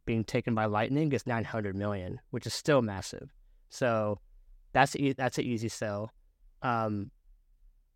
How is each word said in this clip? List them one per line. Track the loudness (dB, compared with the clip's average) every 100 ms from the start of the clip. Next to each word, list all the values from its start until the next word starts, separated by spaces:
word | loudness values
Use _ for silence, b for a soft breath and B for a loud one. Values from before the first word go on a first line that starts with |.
| -2
being | 0
taken | 0 -2 0 0
by | 2
Lightning | 2 2 2 2
is | 0 0
nine | -2
hundred | -2 -4 -4 -2
million, | -2 -2 -6 -10 -8
which | -8 -6
is |
still | -2 4 4
massive. | 4 -2 -8 -12 -16 -20 -20 -20 -20
So | -2 2 2 0 -4 -8 -20 -20 -20 0
that's | 4 4 4
e-, | 0
that's | 2 0 0
an |
easy | -2 -2 -2
sell. | -4 -4 -4 -8 -12 _ _ -20 -4
Um, | 0 2 0 -2 -6 -12 -20 -20 _ _ -20 _ _